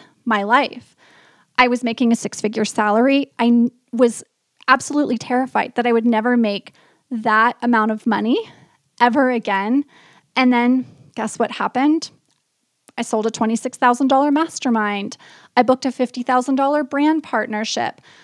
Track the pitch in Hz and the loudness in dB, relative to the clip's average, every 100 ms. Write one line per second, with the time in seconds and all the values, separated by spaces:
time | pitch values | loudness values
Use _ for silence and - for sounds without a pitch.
0 | - _ - 214 202 254 269 - - _ | -20 _ -2 -2 2 2 0 -6 -20 _
1 | _ _ _ _ _ - 247 240 240 233 | _ _ _ _ _ 0 2 2 -4 0
2 | 233 233 - - 214 220 214 - 214 214 | 0 0 -2 -6 -6 -4 -4 -2 0 2
3 | 254 277 269 - 240 240 233 _ _ 233 | 2 2 0 -2 2 4 2 _ _ 0
4 | 240 - - _ _ _ - 262 - 294 | 0 0 -14 _ _ _ -2 -2 0 -2
5 | 294 233 - 254 262 220 247 - 240 233 | -2 -2 -2 -2 -2 -4 -4 -2 0 2
6 | 233 220 226 240 220 202 - _ _ _ | 2 0 2 2 0 -2 -10 _ _ _
7 | - 233 226 214 233 - 240 233 214 214 | -12 -6 0 2 2 0 0 2 2 -2
8 | 233 208 214 339 440 - _ _ _ - | -2 -2 0 -2 -4 -16 _ _ _ 0
9 | 240 247 254 247 214 196 202 269 - _ | 2 4 0 0 -2 -2 0 -2 -2 _
10 | _ _ _ - 254 247 240 262 247 - | _ _ _ 0 2 4 2 0 -2 -14
11 | - - 220 - 233 - 196 247 285 320 | -18 -8 -8 -4 -4 -2 -4 0 0 0
12 | - _ _ _ _ _ _ _ _ - | -2 _ _ _ _ _ _ _ _ -10
13 | - 220 220 - 220 226 254 - 247 247 | -4 -2 -2 -2 -2 -2 -6 0 2 2
14 | 269 269 294 285 320 - 262 226 208 202 | 2 2 2 0 -2 -4 -2 0 0 -4
15 | 202 - - - - - 240 254 262 - | -8 -12 -20 -20 -6 0 2 2 0 -4
16 | 247 - 240 254 254 269 277 294 285 285 | -6 -4 -2 0 0 0 0 0 -2 0
17 | 294 320 - 226 214 214 220 - 117 - | 2 0 -2 -4 -4 -6 -4 -4 -6 -8
18 | _ - | _ -20